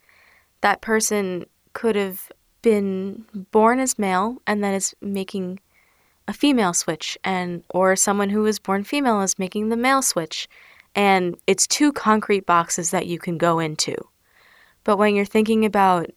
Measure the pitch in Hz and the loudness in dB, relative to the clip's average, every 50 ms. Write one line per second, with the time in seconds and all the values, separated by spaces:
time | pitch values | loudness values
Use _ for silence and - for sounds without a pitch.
0 | _ _ _ _ _ _ _ _ _ _ _ _ - 208 196 - - - 220 220 | _ _ _ _ _ _ _ _ _ _ _ _ 0 0 0 0 -2 0 0 0
1 | 214 - 214 208 202 185 180 175 - - _ _ _ _ - - - 233 214 202 | 0 0 0 -2 -2 -2 -4 -6 -8 -10 _ _ _ _ -10 -4 -2 -2 0 0
2 | 202 190 185 190 - - - _ _ _ _ _ - 233 220 208 202 196 190 185 | -2 -4 -6 -10 -14 -18 -20 _ _ _ _ _ 2 2 2 2 2 0 -2 -4
3 | 185 196 196 - 220 - - 208 185 - - 220 214 226 240 262 262 254 - - | -6 -8 -10 -12 -16 -14 -14 -14 -8 -2 2 4 4 4 4 2 0 -2 -2 -2
4 | 202 196 185 185 196 226 247 262 - - 208 208 202 202 196 196 196 - - _ | -2 0 0 0 0 -2 -4 -6 -6 -4 -2 -2 -2 -2 -2 -2 -4 -6 -8 _
5 | - 202 196 196 190 190 - 196 185 180 180 190 - _ _ _ _ _ _ _ | -10 -8 -6 -6 -6 -6 -6 -8 -8 -8 -8 -12 -16 _ _ _ _ _ _ _
6 | _ _ _ _ _ - 214 - - 285 285 240 208 180 170 - - - 165 156 | _ _ _ _ _ -12 -4 0 2 2 4 4 2 2 0 0 -2 -4 -6 -6
7 | - - - - - 190 190 180 180 180 175 170 - - - 180 185 185 190 190 | -8 -10 -10 -8 -6 -4 -4 -2 -4 -4 -6 -8 -10 -4 0 2 4 4 4 4
8 | - - 202 202 202 196 202 214 214 214 214 208 - - 196 196 208 - - 294 | 2 2 2 0 0 0 0 0 0 0 0 -2 -4 -4 -2 -2 -2 -2 -2 -2
9 | 285 254 220 208 196 190 - - 190 180 - 214 214 220 226 233 240 262 269 269 | 0 2 2 2 0 -2 -2 -4 -6 -6 -4 -4 -4 -2 -2 0 0 2 2 2
10 | 262 - - - 160 160 - - - - _ - - - _ - _ _ - 202 | 2 0 -2 -2 -4 -6 -8 -10 -12 -12 _ -20 -20 -20 _ -20 _ _ -2 0
11 | 202 202 190 185 180 175 170 - _ - 196 185 - - - - 285 294 285 - | 2 4 4 4 2 0 -4 -4 _ 0 0 0 0 -2 0 2 2 2 0 0
12 | - 220 214 220 208 - 208 196 185 - 175 170 170 - - - 175 - - 185 | 0 2 2 2 2 0 0 0 2 2 2 2 2 0 -2 -6 -4 -2 -2 -2
13 | - - 170 165 - - 170 160 170 170 170 165 165 160 156 - - - - - | -2 -4 -6 -6 -6 -6 -2 0 2 2 2 2 0 -2 -4 -4 -6 -4 -6 -8
14 | - - _ _ _ _ _ _ _ _ _ _ _ _ _ _ _ - 214 190 | -10 -12 _ _ _ _ _ _ _ _ _ _ _ _ _ _ _ 0 2 4
15 | 208 214 208 202 202 202 - 220 220 214 226 220 220 220 190 208 196 190 185 175 | 4 4 2 2 0 2 2 2 2 4 2 2 2 2 2 4 4 4 4 2
16 | 165 - - | 0 -4 -8